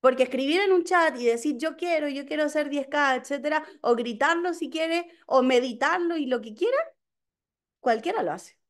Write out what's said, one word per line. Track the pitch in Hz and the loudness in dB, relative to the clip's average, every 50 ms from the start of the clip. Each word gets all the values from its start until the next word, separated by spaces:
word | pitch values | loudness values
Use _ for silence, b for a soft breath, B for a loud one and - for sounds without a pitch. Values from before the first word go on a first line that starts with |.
Porque | - 262 254 240 254 | 4 2 4 4 0
escribir | 254 - 254 269 277 320 370 | 0 2 -2 0 2 2 2
en | 403 392 | 4 4
un | 381 359 339 | 4 2 2
chat | 359 370 349 330 311 254 247 | 2 2 4 4 2 0 0
y | 240 | 0
decir, | 233 233 233 - 302 285 | 0 0 2 -2 -4 -4
"Yo | 233 311 320 320 | -2 -4 -6 -6
quiero, | 320 349 349 339 311 302 294 | -4 -4 -2 -2 0 -2 -2
yo | 269 277 277 | -4 -6 -6
quiero | 277 302 302 302 | -6 -2 -2 -2
hacer | 294 302 302 294 285 | 0 0 -2 -2 -2
diez | 285 285 269 | -4 -6 -4
K", | 269 - 294 285 269 262 | -2 0 0 2 2 2
etcétera, | 254 254 - 277 285 233 302 311 311 311 B B B | 0 -2 -6 -8 -4 -2 -2 -2 -2 -4 B B B
o | - 247 240 | 0 0 2
gritarlo | 226 240 240 226 214 269 302 339 339 349 359 330 | 2 0 -4 -2 0 2 2 2 2 0 -2 -4
si | 339 339 254 | -4 -8 -8
quiere, | 262 320 320 330 330 339 339 B B B B | -4 -4 -2 0 -2 -2 -4 B B B B
o | - - 262 | 2 2 4
meditarlo | 254 254 262 247 254 262 226 - 277 294 339 370 349 339 339 | 4 6 4 4 2 0 -2 -2 0 0 0 0 -2 -2 -2
y | 320 285 | -2 -2
lo | 247 247 233 | -2 -4 -4
que | 214 226 214 | -4 -10 -6
quiera, | - 349 466 523 571 659 659 _ _ _ _ _ _ _ _ _ _ _ _ _ _ _ _ _ _ | -2 0 0 0 0 -2 -4 _ _ _ _ _ _ _ _ _ _ _ _ _ _ _ _ _ _
cualquiera | - 254 226 220 220 339 415 453 214 | 0 0 0 0 0 -4 -4 -2 -2
lo | 165 | -4
hace. | 151 190 - - _ _ _ | -4 -6 -10 -20 _ _ _